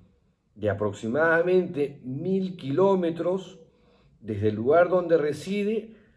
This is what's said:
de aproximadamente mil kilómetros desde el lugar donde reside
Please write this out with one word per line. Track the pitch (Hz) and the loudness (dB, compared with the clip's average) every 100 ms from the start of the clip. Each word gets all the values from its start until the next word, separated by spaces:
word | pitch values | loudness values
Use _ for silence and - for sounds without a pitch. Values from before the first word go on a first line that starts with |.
| _ _ _ _ _ 104 | _ _ _ _ _ -6
de | 101 | -2
aproximadamente | 98 104 101 110 135 165 165 180 185 170 143 139 - | -2 -2 -4 -4 0 2 2 4 2 2 -2 -4 -6
mil | 127 139 175 190 185 - | -10 -6 -2 -2 -2 -6
kilómetros | 131 147 196 190 165 165 170 190 - - - _ _ _ _ _ | -4 2 4 2 0 -2 -2 -4 -6 -20 -20 _ _ _ _ _
desde | 107 104 107 | -8 -2 0
el | 104 | 0
lugar | 120 165 180 | 4 4 6
donde | 185 170 165 | 2 4 2
reside | 147 143 185 208 202 220 - - _ | 2 -4 -4 -2 -2 -4 -6 -14 _